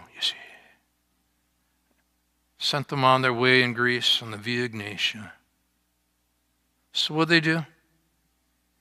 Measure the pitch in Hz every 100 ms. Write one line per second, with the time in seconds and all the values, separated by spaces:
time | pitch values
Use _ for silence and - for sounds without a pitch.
0 | - - - - - - _ _ _ _
1 | _ _ _ _ _ _ _ _ _ _
2 | _ _ _ _ _ - - 147 131 143
3 | 131 131 131 117 127 127 123 117 123 123
4 | - - 113 104 110 120 123 110 101 95
5 | - 110 98 - _ _ _ _ _ _
6 | _ _ _ _ _ _ _ _ _ -
7 | - 151 160 165 160 165 147 _ _ _
8 | _ _ _ _ _ _ _ _